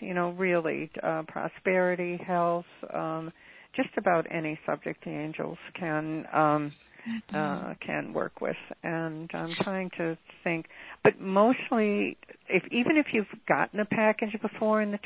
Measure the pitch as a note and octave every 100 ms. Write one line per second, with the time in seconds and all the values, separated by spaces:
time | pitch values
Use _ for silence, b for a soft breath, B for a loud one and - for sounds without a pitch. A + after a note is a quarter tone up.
0 | - F3+ F3 F3+ F#3 F3 D#3+ C#3+ D#3 -
1 | E3 D#3+ D#3+ - E3 - G3 F#3 F3+ F3+
2 | F3 F3 - F3 F3 E3+ F3 - - -
3 | D#3+ D#3+ D#3+ - B B B - C4+ -
4 | G3 E3 - E3 D#3 D#3+ - D3+ E3 D#3+
5 | E3+ D3+ D#3 D#3 D#3 D#3 - - E3 D#3
6 | D#3 D#3 - D#3 D#3 D3+ D3 - - B
7 | A3+ A3+ - D3+ D3+ C#3+ - - - D3+
8 | - - - - - - - - E3 E3
9 | E3 D#3 E3 E3 E3 E3+ G3+ F#3+ F#3 -
10 | E3 D#3+ - - F3+ E3 - B B B
11 | G#3+ - F#3+ G3 A3 B3+ - A#3+ G#3+ G3+
12 | G3+ - - - - F3+ - A#3 B3 D4+
13 | C#4+ A3+ G3 - - D3 D#3+ G3+ G#3 A3+
14 | G#3+ G#3+ G#3+ G#3+ G#3+ - G#3+ G#3+ G#3 G3+